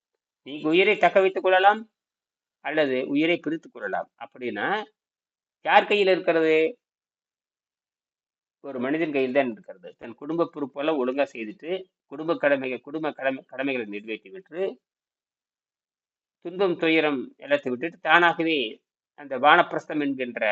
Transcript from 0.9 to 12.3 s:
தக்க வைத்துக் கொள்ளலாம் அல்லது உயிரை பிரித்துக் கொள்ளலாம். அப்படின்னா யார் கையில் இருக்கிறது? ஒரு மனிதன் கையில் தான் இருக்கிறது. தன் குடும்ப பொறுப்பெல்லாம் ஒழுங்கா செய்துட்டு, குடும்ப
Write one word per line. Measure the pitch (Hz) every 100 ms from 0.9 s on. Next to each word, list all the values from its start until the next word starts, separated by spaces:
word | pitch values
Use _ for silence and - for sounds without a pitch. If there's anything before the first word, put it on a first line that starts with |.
| 202
தக்க | 175 196
வைத்துக் | 190 190
கொள்ளலாம் | 180 185 196 214 226 _ _ _ _ _ _ _
அல்லது | 139 156 143 127 135
உயிரை | 143 160 170
பிரித்துக் | 156 160 131
கொள்ளலாம். | 120 104 92 82 -
அப்படின்னா | 117 131 123 104 131 208 208 _ _ _ _ _ _ _
யார் | 156 190 202
கையில் | 208 190
இருக்கிறது? | 175 160 165 160 156 160 - _ _ _ _ _ _ _ _ _ _ _ _ _ _ _ _ _ _
ஒரு | 143 131
மனிதன் | 127 156 165
கையில் | 139 131
தான் | 135 131
இருக்கிறது. | 104 92 95 87 -
தன் | 117
குடும்ப | 113 143 165 160
பொறுப்பெல்லாம் | 151 139 143 147 156
ஒழுங்கா | 123 135 135
செய்துட்டு, | 123 110 95 151 185 185 _ -
குடும்ப | 139 160